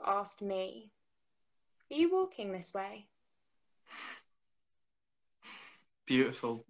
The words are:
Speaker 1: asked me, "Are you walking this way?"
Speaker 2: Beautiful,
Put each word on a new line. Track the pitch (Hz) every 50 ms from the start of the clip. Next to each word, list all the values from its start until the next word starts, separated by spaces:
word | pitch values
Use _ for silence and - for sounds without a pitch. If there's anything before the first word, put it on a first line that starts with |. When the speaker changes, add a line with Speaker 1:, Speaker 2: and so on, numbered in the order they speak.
| -
Speaker 1:
asked | - 196 202 202 202 - - 208
me, | 202 190 185 185 190 - 226 220 208 _ _ _ _ _ _ _ _ _ _ _ _ _ _ _ _ _ _ _ _
"Are | 285
you | 294 339 339 370
walking | 381 381 370 - - 208 196 190
this | 185 170 - -
way?" | 196 190 202 214 214 202 _ _ _ _ _ _ _ _ _ _ _ _ _ _ _ _ - - - - - - - - _ _ _ _ _ _ _ _ _ _ _ _ _ _ _ _ _ _ _ _ _ _ _ - - - - - - - - _ _ _ _ _
Speaker 2:
Beautiful, | - 131 127 131 117 117 - - 117 117 113 - -